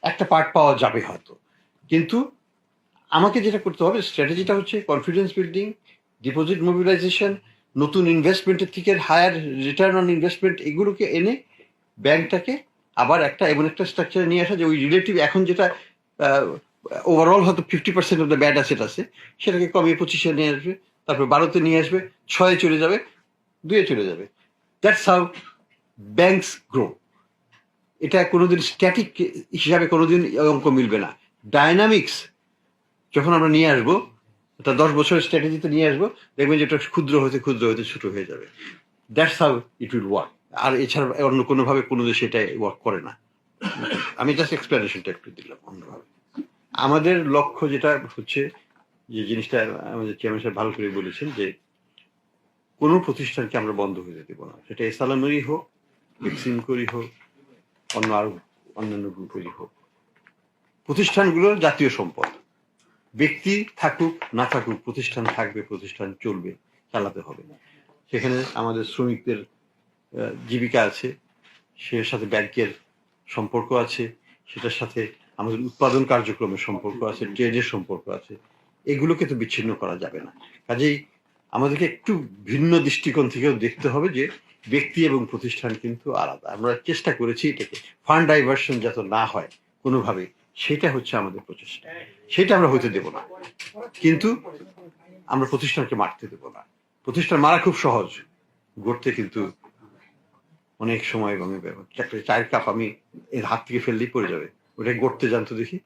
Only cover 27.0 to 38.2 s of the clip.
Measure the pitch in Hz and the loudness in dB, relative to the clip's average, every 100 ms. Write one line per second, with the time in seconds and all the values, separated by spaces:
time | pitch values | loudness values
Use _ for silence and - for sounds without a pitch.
27 | _ _ _ _ _ _ _ _ _ _ | _ _ _ _ _ _ _ _ _ _
28 | 156 190 175 175 180 175 - - 185 185 | 0 2 4 4 6 4 0 2 2 4
29 | 214 - 180 - - 165 151 170 170 165 | -2 -2 -4 -4 -10 -4 2 4 4 4
30 | 165 175 170 120 151 143 147 131 117 104 | 4 4 2 2 2 4 4 4 2 0
31 | 85 - _ _ 107 143 147 180 214 214 | -2 -10 _ _ 0 4 6 6 6 4
32 | - - - _ _ _ _ _ _ _ | 2 -8 -12 _ _ _ _ _ _ _
33 | _ 143 147 175 160 156 160 135 117 190 | _ 0 4 4 6 6 6 4 4 0
34 | - _ _ _ _ _ - 127 156 147 | -2 _ _ _ _ _ -2 4 4 4
35 | 151 170 - 160 156 156 160 151 156 139 | 4 2 2 0 0 -4 -2 2 2 2
36 | 208 - _ - 139 151 147 147 - - | -2 -4 _ -2 2 2 2 0 0 -2
37 | 143 143 135 131 135 120 113 110 110 - | 2 2 2 0 -2 0 0 0 -4 -8
38 | 101 98 | -8 -8